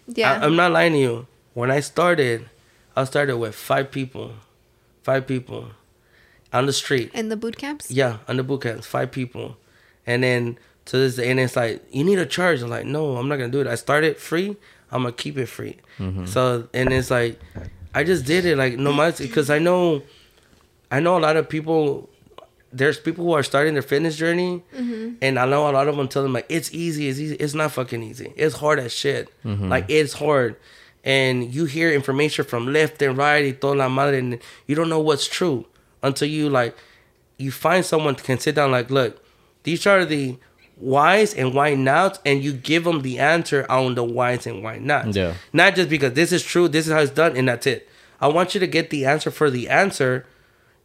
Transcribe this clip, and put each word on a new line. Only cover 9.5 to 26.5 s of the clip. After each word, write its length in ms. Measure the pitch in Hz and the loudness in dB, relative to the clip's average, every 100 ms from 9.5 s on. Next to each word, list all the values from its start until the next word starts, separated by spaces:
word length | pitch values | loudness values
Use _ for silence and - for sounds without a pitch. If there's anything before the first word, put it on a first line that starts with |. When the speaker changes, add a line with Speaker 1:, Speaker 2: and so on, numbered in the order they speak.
| 117 _ _ _ _ - | -16 _ _ _ _ -2
Speaker 2:
And 160 | 123 | 0
then 360 | 127 123 120 120 _ _ - | 2 2 -2 -8 _ _ -4
to 100 | 127 | 0
this 200 | 131 123 | 0 0
day, 140 | 120 | 0
and 80 | 131 | 0
it's 160 | 127 127 | 0 0
like, 260 | 117 - - | -2 -4 -8
"You 100 | 131 | -2
need 140 | 175 190 | 2 2
a 80 | 147 | 0
charge." 340 | - 180 139 | 0 0 0
I'm 60 | 120 | -4
like, 160 | 113 110 | -6 -6
"No, 300 | 147 151 123 | -4 -2 -4
I'm 120 | 135 | -4
not 80 | 143 | -4
gonna 140 | 120 | -4
do 80 | 139 | -2
it. 60 | 123 | -2
I 80 | 117 | -4
started 400 | - 147 156 - | 0 2 2 -2
free. 380 | - 165 196 202 - - - | -4 -2 -2 -6 -16 -20 -8
I'm 120 | 127 | -4
gonna 100 | 123 | -4
keep 260 | 117 143 139 | -6 -8 -6
it 80 | 117 | -8
free." 300 | - 107 - _ - | -8 -12 -14 _ -8
Speaker 3:
Mm-hmm. 280 | 95 95 90 | -6 -6 -4
Speaker 2:
So, 420 | 127 127 123 117 | 0 2 0 -4
and 180 | 123 131 | -2 0
it's 180 | 131 127 | 0 0
like, 280 | 123 117 - - - - - - | 0 0 -4 -16 -14 -14 -16 -6
I 80 | 135 | -2
just 220 | 160 175 | 0 0
did 200 | 131 180 | 2 2
it, 120 | 175 139 | 2 2
like, 180 | 131 120 | 2 0
no 140 | 139 | 0
matter, 340 | 147 165 - 135 | 4 2 0 -2
'cause 200 | 156 139 | 0 2
I 120 | 151 | 2
know, 420 | 175 180 175 143 - - _ _ _ _ _ _ - | 4 4 2 0 -4 -20 _ _ _ _ _ _ -4
I 80 | 131 | 0
know 180 | 170 180 | 2 4
a 40 | |
lot 160 | 156 160 | 4 2
of 120 | 147 | 0
people, 600 | 156 156 160 147 135 - _ _ - - _ _ | -4 0 2 2 -2 -10 _ _ -20 -20 _ _
there's 260 | 127 143 135 | 0 0 2
people 260 | 165 170 | -4 -2
who 80 | 170 | 0
are 120 | 156 | 2
starting 300 | 127 139 156 | 2 2 2
their 80 | 143 | 0
fitness 340 | - 139 165 151 | 0 0 0 0
journey, 480 | 165 175 180 175 - 269 | 0 0 -2 -4 -10 -8
Speaker 1:
Mm-hmm. 380 | 240 220 226 233 | -6 -6 -10 -4
Speaker 2:
and 160 | 135 127 | -2 0
I 80 | 127 | 2
know 220 | 143 147 | 2 2
a 20 | |
lot 140 | 135 143 | 2 0
of 100 | 147 | 0
them 120 | 131 | -2
tell 160 | 139 | -2
them, 80 | 135 | 0
like, 140 | 123 | -2
"It's 260 | - | -2